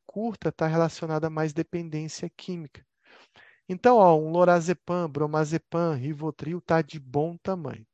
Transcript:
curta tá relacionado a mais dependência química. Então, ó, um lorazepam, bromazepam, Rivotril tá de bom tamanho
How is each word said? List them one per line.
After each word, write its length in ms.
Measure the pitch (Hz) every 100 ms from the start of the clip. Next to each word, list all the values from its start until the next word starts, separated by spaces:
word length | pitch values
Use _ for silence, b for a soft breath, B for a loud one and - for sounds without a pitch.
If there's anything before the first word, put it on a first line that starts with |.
| -
curta 460 | 202 226 196 160
tá 140 | - 160
relacionado 600 | 165 165 - 160 156 160
a 40 |
mais 240 | 156 156
dependência 720 | 151 160 175 165 151 156 - 170 -
química. 480 | - 175 151 - _ _ b b b b b b _
Então, 280 | 185 247 240
ó, 200 | 180 160
um 140 | 156
lorazepam, 760 | 175 180 175 165 175 - 175 165
bromazepam, 840 | 143 151 156 151 160 _ 170 170
Rivotril 680 | 139 139 143 156 - 147 175
tá 220 | - 165
de 180 | 147 156
bom 380 | 131 143 160 170
tamanho 480 | - 185 139 104 110